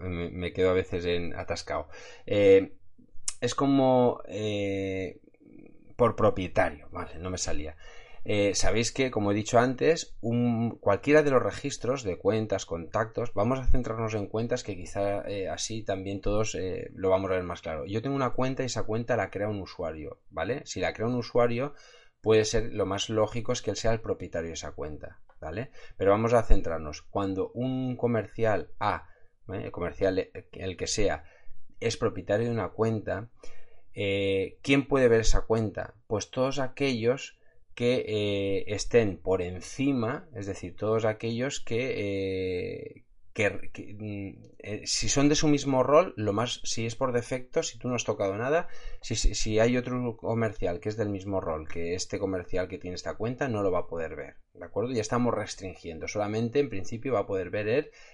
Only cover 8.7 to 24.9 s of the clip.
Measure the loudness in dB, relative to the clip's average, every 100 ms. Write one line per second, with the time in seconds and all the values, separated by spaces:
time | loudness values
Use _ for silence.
8.7 | 4 0 0 0 0 0 0 4 4 4
9.7 | 2 2 2 -2 -8 -2 0 2 2 0
10.7 | 0 2 2 6 6 6 4 2 -4 -6
11.7 | -4 -4 -2 -4 -2 0 0 0 -2 -4
12.7 | -8 -4 -4 -2 -2 -4 0 0 2 8
13.7 | 8 6 -2 -2 -2 -4 -4 -2 -4 -4
14.7 | -10 -8 -2 -2 -2 -4 -6 -6 -6 -6
15.7 | -6 -6 -6 -4 -2 0 2 0 -2 -4
16.7 | -6 -8 -2 2 2 2 -2 -2 -8 -6
17.7 | -8 -4 -6 -4 -2 0 0 -2 -2 -4
18.7 | -2 -2 -2 0 0 0 -2 -2 -4 -6
19.7 | -8 -8 -6 -10 -14 -12 -6 -4 -4 -6
20.7 | -4 -4 -2 -2 -2 0 2 2 2 -4
21.7 | -8 -20 -20 -20 _ 4 4 6 0 -2
22.7 | -2 -2 -2 -2 0 0 0 -2 -2 -2
23.7 | 0 2 0 0 -4 -4 -6 -6 -8 -10
24.7 | -8 -10